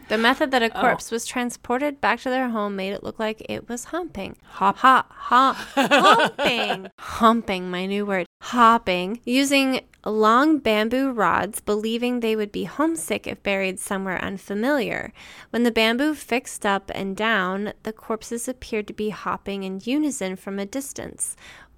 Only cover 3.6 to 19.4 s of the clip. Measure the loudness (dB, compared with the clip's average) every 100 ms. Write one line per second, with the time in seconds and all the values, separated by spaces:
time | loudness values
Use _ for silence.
3.6 | -8 -10 -8 -8 -8 -10 -12 -14 -20 -2
4.6 | 0 4 6 6 2 -8 2 4 4 2
5.6 | -4 -2 4 6 8 6 4 0 0 0
6.6 | -2 -6 -10 -16 -14 4 4 4 0 -4
7.6 | -4 -4 -2 -2 -2 -2 -4 _ -4 6
8.6 | 6 6 4 0 -2 -6 0 2 4 4
9.6 | 2 0 -4 _ -4 2 6 6 6 4
10.6 | 2 2 2 0 0 2 2 2 -2 -6
11.6 | -4 -2 -2 -2 -2 -2 -2 -2 -4 -6
12.6 | -6 -2 -2 -2 -4 -6 -6 -6 -2 -2
13.6 | -2 -4 -6 -4 -4 -4 -6 -8 -6 -2
14.6 | 0 0 -2 -4 -8 -14 -20 -20 -6 0
15.6 | 2 4 2 2 0 -2 -4 -4 -4 -4
16.6 | -2 -2 -4 -8 -6 -2 0 0 0 -4
17.6 | -6 -8 -12 -12 -8 -8 -6 -8 -8 -10
18.6 | -6 -6 -6 -6 -6 -6 -6 -6